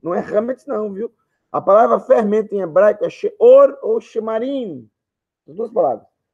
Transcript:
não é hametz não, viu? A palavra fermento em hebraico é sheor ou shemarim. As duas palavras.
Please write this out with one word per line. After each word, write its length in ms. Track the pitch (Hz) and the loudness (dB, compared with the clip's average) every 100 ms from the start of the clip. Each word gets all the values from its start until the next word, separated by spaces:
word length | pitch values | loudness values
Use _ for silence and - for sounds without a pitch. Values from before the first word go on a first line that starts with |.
não 120 | 160 | -8
é 60 | 180 | -8
hametz 460 | - 208 233 254 - | -4 -4 -4 -8 -10
não, 260 | 220 214 | -8 -8
viu? 200 | 190 233 - _ _ _ | -10 -12 -14 _ _ _
A 120 | - | -6
palavra 380 | - 202 240 214 | 2 2 4 0
fermento 540 | - 247 208 214 208 | 0 0 2 -2 -4
em 80 | 202 | -6
hebraico 440 | 180 156 208 202 170 | -4 2 2 0 -6
é 40 | |
sheor 680 | - 202 - 233 262 277 277 | -8 -10 2 6 6 6 2
ou 200 | - 220 | -6 -6
shemarim. 880 | 214 233 220 220 254 277 220 135 110 _ _ _ _ _ _ | -6 -10 -6 -6 -6 -6 -8 -14 -20 _ _ _ _ _ _
As 80 | 165 | -12
duas 160 | 233 | -6
palavras. 360 | 220 151 110 _ _ _ | 0 0 0 _ _ _